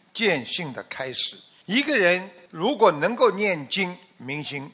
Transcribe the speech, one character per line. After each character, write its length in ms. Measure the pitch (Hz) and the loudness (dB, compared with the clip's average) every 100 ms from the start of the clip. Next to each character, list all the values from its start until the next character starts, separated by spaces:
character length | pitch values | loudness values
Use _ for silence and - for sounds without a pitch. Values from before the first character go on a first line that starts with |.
| _ | _
见 320 | - 214 156 113 | -2 0 0 -2
性 260 | - 160 | -6 -6
的 100 | 110 | -10
开 280 | - - 131 | -12 -10 -8
始。 260 | 120 - 95 - _ - | -6 -6 -8 -20 _ -2
一 160 | 220 | 0
个 160 | 285 277 | 2 4
人 340 | 180 180 196 - - | 4 2 -2 -16 -16
如 260 | 165 196 269 | -2 -2 4
果 120 | 214 | 4
能 260 | 151 170 233 | 4 0 4
够 140 | 240 | 2
念 360 | 190 208 170 131 | 4 0 -2 -4
经， 300 | 190 185 175 - _ | -4 -4 -6 -18 _
明 240 | 123 147 | -10 -8
心 300 | 139 143 139 | -8 -10 -12